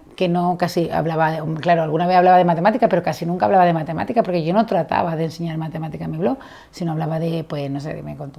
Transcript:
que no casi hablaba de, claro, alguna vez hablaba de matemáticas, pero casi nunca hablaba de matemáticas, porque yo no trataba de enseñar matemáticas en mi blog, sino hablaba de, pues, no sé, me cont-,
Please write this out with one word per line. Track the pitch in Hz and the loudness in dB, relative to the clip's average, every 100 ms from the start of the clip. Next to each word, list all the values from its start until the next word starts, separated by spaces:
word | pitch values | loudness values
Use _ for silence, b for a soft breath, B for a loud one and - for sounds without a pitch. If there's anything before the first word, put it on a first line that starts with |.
| - - | -14 -4
que | 180 | 0
no | 175 175 175 | 0 0 0
casi | 175 175 165 | -2 0 0
hablaba | 165 160 160 160 | 0 -2 0 0
de, | 160 156 156 | 0 -4 -2
claro, | 165 170 | 2 2
alguna | 156 160 175 | 2 0 2
vez | 185 | 4
hablaba | 180 180 | 8 8
de | 180 | 6
matemáticas, | 165 185 220 226 | 4 2 2 2
pero | 175 | 2
casi | 165 156 170 | 0 -4 -4
nunca | 180 208 | 0 2
hablaba | 196 175 | 4 4
de | |
matemáticas, | 165 156 160 196 233 | 2 -2 -4 -2 0
porque | 196 180 | 0 0
yo | 170 | 0
no | 196 226 | 0 2
trataba | 190 160 - 175 160 | 0 0 0 -2 -2
de | |
enseñar | 165 - 170 160 | -4 -4 -6 -6
matemáticas | 160 160 156 160 165 | -6 -8 -8 -8 -8
en | |
mi | 156 | -4
blog, | 208 269 B B B | -2 -4 B B B
sino | - 170 | -8 -6
hablaba | 156 160 160 | -4 -4 -4
de, | 165 165 | -4 -6
pues, | 160 147 139 | -6 -8 -6
no | 139 | -8
sé, | 151 156 | -8 -10
me | 147 143 | -12 -12
cont-, | 143 | -14